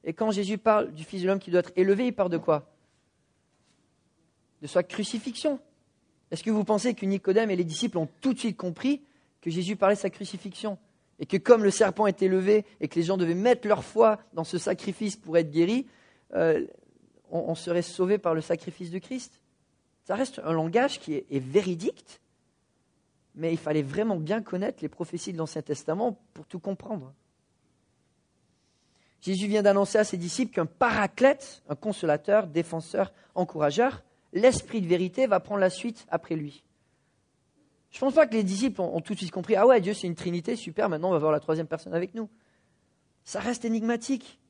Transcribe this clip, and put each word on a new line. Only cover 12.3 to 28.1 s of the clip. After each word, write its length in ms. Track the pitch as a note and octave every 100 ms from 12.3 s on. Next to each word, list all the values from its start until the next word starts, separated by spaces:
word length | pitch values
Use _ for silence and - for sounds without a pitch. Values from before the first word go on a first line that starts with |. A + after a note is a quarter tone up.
| F#3+ F#3 G#3+ G3+ _
et 60 | -
que 80 | E3
les 80 |
gens 140 | E3+ F#3+
devaient 160 | E3+
mettre 340 | F3 A3+ A#3+ G#3+
leur 160 | G#3
foi 360 | - A3 A3+ G#3 _
dans 100 | E3
ce 140 | D#3+ F3
sacrifice 580 | - F#3 - - G#3+ -
pour 220 | - E3
être 120 | D#3+
guéris, 380 | D3+ E3+ A#3+ C4+ _ _ _ _
euh, 320 | - E3 D#3 - - _ _ _ _ _
on, 80 | E3 -
on 80 | E3
serait 260 | - F3
sauvé 360 | E3+ - F#3 G#3
par 180 | F3+ D#3+
le 60 |
sacrifice 500 | - E3+ - - F3
de 80 | F#3
Christ ? 420 | - C4 - _ _ _ _ _ _ _
Ça 120 | - G3+
reste 260 | C4 -
un 80 | D#3
langage 480 | E3 D#3+ G#3 B3+ -
qui 140 | -
est, 120 | C#3+ -
est 80 | C#3
véridique, 800 | C3 E3 F#3 E3+ A3+ - _ - _ _ _ _ _ _ _ _ _ _ _ -
mais 160 | E3
il 60 | D#3+
fallait 260 | D3+ D3+
vraiment 320 | C3+ D#3+ A3 F3+
bien 260 | D#3 A3
connaître 400 | - F3+ G#3 -
les 80 | D3+
prophéties 440 | - E3+ F3 -
de 40 | E3+
l'Ancien 240 | D#3 D#3
Testament 580 | D3 C#3+ - F3 A#3+ - _
pour 120 | - -
tout 120 | F3+
comprendre. 540 | G3+ F#3+ - G#3 C3 C#3 _ _ _ _ _ _ _ _ _